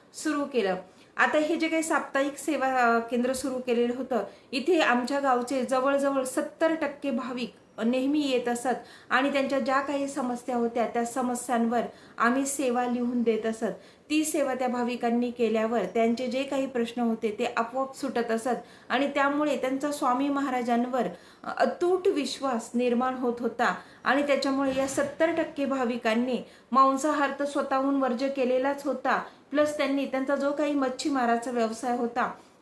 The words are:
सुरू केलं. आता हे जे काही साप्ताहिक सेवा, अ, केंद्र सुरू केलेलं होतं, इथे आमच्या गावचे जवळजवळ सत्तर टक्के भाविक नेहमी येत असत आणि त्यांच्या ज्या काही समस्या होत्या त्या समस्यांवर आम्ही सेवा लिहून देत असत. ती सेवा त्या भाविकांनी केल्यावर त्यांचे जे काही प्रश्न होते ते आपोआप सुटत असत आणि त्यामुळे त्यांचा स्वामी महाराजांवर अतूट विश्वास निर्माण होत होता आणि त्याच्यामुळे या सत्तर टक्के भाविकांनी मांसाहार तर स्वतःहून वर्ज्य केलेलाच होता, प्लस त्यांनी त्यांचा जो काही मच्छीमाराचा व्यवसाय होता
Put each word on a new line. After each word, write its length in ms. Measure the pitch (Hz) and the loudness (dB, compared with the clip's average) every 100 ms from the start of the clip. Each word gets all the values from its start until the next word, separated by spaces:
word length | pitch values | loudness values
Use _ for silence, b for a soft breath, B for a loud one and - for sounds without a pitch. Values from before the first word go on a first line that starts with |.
| B | B
सुरू 300 | - 311 294 | -8 -4 -2
केलं. 320 | 277 247 196 180 - B B B | -2 0 0 -2 -6 B B B
आता 220 | 247 302 | 2 4
हे 180 | 302 330 | 2 0
जे 120 | 320 | 0
काही 140 | 320 | 0
साप्ताहिक 540 | 311 294 294 277 285 285 | 0 -2 0 -2 -2 -2
सेवा, 300 | - 277 262 | -4 0 0
अ, 320 | 262 233 233 | 2 4 4
केंद्र 340 | 226 240 247 | 2 0 0
सुरू 220 | 262 285 254 247 | 0 -4 -4 0
केलेलं 260 | 233 240 247 | 2 2 0
होतं, 280 | 254 240 196 B B | -2 -2 -4 B B
इथे 280 | 262 - 359 | -4 2 4
आमच्या 400 | 302 240 240 277 | 4 2 0 0
गावचे 440 | 277 247 240 269 | 2 2 2 -2
जवळजवळ 600 | 226 262 269 277 277 277 | 0 2 2 2 2 0
सत्तर 500 | 262 - 294 - 320 | -2 -2 -4 0 0
टक्के 360 | 320 285 285 277 | 2 -2 -4 -4
भाविक 420 | 240 247 254 220 - - - 226 | -2 -4 -6 -6 -8 -16 -2 0
नेहमी 340 | 254 269 302 | 2 2 2
येत 280 | 285 254 240 | 2 0 0
असत 260 | 233 269 233 - B B | -2 0 -2 -6 B B
आणि 220 | 247 277 | 0 2
त्यांच्या 260 | 277 254 269 | 2 0 0
ज्या 220 | 233 262 | 0 0
काही 280 | 277 285 277 | 0 -2 -2
समस्या 480 | 285 247 240 - 247 | -4 -4 -4 -4 -2
होत्या 300 | 233 233 226 | 0 0 -2
त्या 180 | 233 | -2
समस्यांवर 760 | 233 269 247 240 - 240 233 233 202 B B B | -2 -2 -2 -2 0 0 2 0 -2 B B B
आम्ही 280 | 226 262 269 | 0 2 0
सेवा 400 | - 262 240 247 | 0 0 0 0
लिहून 360 | 240 240 247 | 0 0 0
देत 240 | 226 214 220 | 2 2 0
असत. 180 | 220 214 175 B B B | -2 -4 -6 B B B
ती 140 | 302 | 0
सेवा 300 | 302 330 269 | 2 0 0
त्या 140 | 254 254 | 0 -2
भाविकांनी 600 | 240 240 247 240 233 240 | 0 -2 0 0 0 0
केल्यावर 540 | 233 226 220 220 233 | 0 2 2 2 0
त्यांचे 420 | 180 233 226 233 254 | 0 2 2 2 0
जे 160 | 254 | -2
काही 240 | 269 277 269 | -2 -2 -2
प्रश्न 360 | 240 233 240 | -2 -2 0
होते 340 | 233 226 220 208 | 0 0 -2 -2
ते 160 | 233 - | -2 -2
आपोआप 400 | 226 262 269 - | -2 -2 -4 -4
सुटत 340 | 269 233 233 | -4 -2 0
असत 260 | 226 247 226 - B B | 0 0 -4 -6 B B
आणि 220 | 247 277 | -2 0
त्यामुळे 420 | 285 277 294 302 254 | 2 2 2 0 0
त्यांचा 360 | 262 269 294 | 0 -2 -2
स्वामी 360 | 285 269 254 285 | 0 0 2 2
महाराजांवर 720 | 277 277 247 240 240 247 254 220 - B B | 0 0 -2 0 0 2 0 -2 -6 B B
अतूट 640 | - - - - 349 359 392 | -6 0 0 2 2 2 2
विश्वास 640 | 294 269 - 269 233 226 | 0 -2 -4 -4 -4 -2
निर्माण 400 | 240 247 233 254 | 0 2 2 0
होत 200 | 254 247 233 | 0 -2 -2
होता 340 | 240 - 220 180 B B | -4 0 0 -2 B B
आणि 180 | - 262 | 0 2
त्याच्यामुळे 520 | 285 269 277 269 277 262 | 2 2 2 0 0 0
या 120 | 269 | -2
सत्तर 460 | - 285 - 330 | 0 -2 0 0
टक्के 300 | 339 311 - | 2 -2 -2
भाविकांनी 720 | 277 269 240 240 233 220 254 233 - B B | -2 0 -2 -2 0 0 0 -2 -6 B B
मांसाहार 580 | 254 269 269 302 294 277 277 | 4 6 4 0 0 0 -2
तर 40 | |
स्वतःहून 500 | 285 285 269 269 269 | -4 -2 0 0 2
वर्ज्य 340 | 277 262 233 269 | 2 0 0 -2
केलेलाच 560 | 277 247 254 269 285 | 0 0 2 0 -2
होता, 380 | 285 254 269 202 - B - | -4 -2 0 -2 -2 B -4
प्लस 280 | 285 302 294 | 0 0 0
त्यांनी 280 | 269 277 254 | 0 0 -2
त्यांचा 300 | 262 262 277 | -2 0 0
जो 160 | 277 | 0
काही 220 | 294 294 | 0 0
मच्छीमाराचा 760 | 285 262 254 320 277 240 233 240 | 0 0 -2 -2 0 2 0 0
व्यवसाय 460 | 240 226 226 254 240 | -2 -2 -2 -2 -2
होता 360 | 233 247 214 - B B | -2 -2 -4 -4 B B